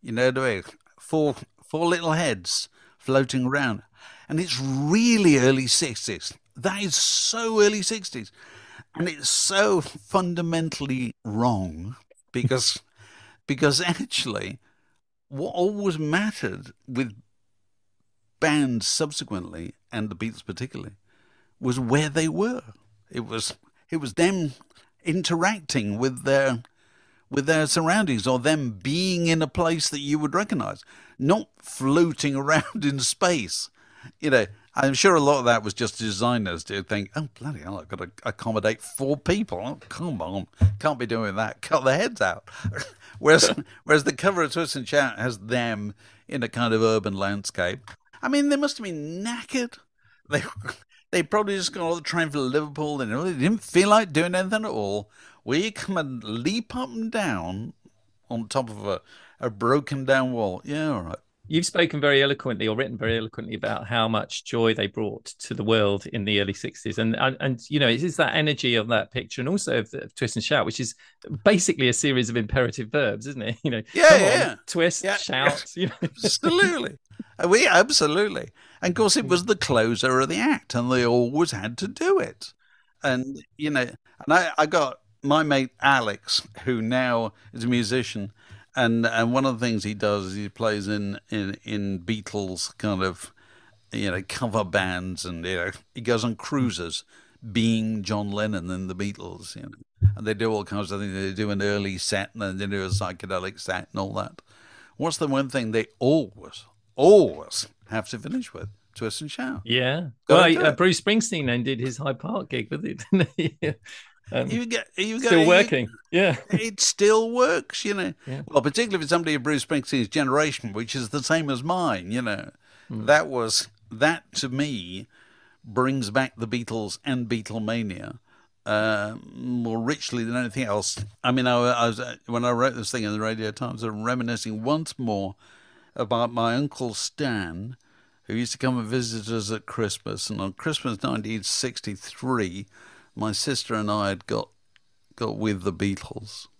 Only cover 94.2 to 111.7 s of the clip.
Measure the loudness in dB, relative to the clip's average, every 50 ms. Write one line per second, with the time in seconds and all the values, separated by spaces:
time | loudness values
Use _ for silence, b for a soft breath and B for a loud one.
94.2 | -6 -6 -8 -6 -4 -2 0 0 -2 2 0 0 0 0 -2 -4 -4 -6 -8 -8
95.2 | -8 -8 -8 -8 -6 -4 -4 -2 -2 -4 -6 -10 _ _ _ -8 -2 0 0 2
96.2 | 2 -2 -4 -4 -8 -4 -2 0 0 0 -2 -4 -8 -6 -8 -10 -10 b b b
97.2 | b b b b -16 -4 0 2 2 4 2 2 0 -2 -4 -4 -4 -4 -4 -4
98.2 | -4 -4 -4 -2 -2 -2 -2 -4 -4 -6 -6 -6 -6 -6 -6 -6 -6 -6 -6 -8
99.2 | -12 -14 -14 -14 -16 -16 -16 -14 -14 -16 -16 -18 -20 _ _ _ 4 4 4 4
100.2 | -2 -2 0 2 2 0 0 0 -2 -4 -4 -4 -4 -4 -4 -6 -6 -6 -4 -4
101.2 | -4 -4 -2 -2 -2 -2 0 0 0 2 2 0 -2 -2 -4 -4 -4 -2 -2 -2
102.2 | -2 -4 _ -6 -6 -6 -4 -4 -4 -4 -4 -4 -2 -2 -2 -2 -2 -4 -6 -10
103.2 | -8 -6 -4 -4 -4 -4 -8 -8 -6 -4 -4 -4 -4 -8 _ -6 -6 -4 -4 -6
104.2 | -6 -6 -10 -18 _ b b b b b b b b b b _ -4 -4 -2 0
105.2 | 0 0 2 0 0 0 -2 -2 -2 0 0 0 0 0 _ _ 2 4 4 4
106.2 | 2 0 -8 -18 -20 -18 -18 -20 -20 _ _ _ _ _ _ 6 10 10 10 10
107.2 | 10 6 2 -6 -12 -8 -6 -6 -6 -8 _ _ _ _ -4 -4 -4 -4 -8 -10
108.2 | -8 -6 -6 -6 -8 -8 -12 -12 -14 -14 -14 _ _ _ _ -8 -6 -6 -6 -6
109.2 | -10 -10 -10 -8 -8 -8 -8 -8 -6 -2 0 0 0 0 -2 -4 -6 -8 -12 _
110.2 | _ _ 6 8 8 8 6 6 4 2 4 4 4 4 4 2 2 2 2 2
111.2 | 2 0 -2 -2 0 0 0 0 0 -2